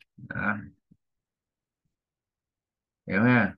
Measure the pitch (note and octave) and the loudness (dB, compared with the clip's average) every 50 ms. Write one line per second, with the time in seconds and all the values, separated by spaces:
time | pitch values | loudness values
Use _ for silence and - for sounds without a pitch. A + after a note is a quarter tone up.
0 | _ _ _ - - - - G2+ G2+ G2+ G#2 G#2 - - - _ _ _ _ _ | _ _ _ -20 -18 -14 -10 -6 -4 -4 -6 -6 -8 -14 -20 _ _ _ _ _
1 | _ _ _ _ _ _ _ _ _ _ _ _ _ _ _ _ _ _ _ _ | _ _ _ _ _ _ _ _ _ _ _ _ _ _ _ _ _ _ _ _
2 | _ _ _ _ _ _ _ _ _ _ _ _ _ _ _ _ _ _ _ _ | _ _ _ _ _ _ _ _ _ _ _ _ _ _ _ _ _ _ _ _
3 | _ - F#2 G2 A#2 B2 B2 A#2+ G2+ G2 - | _ -4 0 2 4 4 4 4 2 0 -2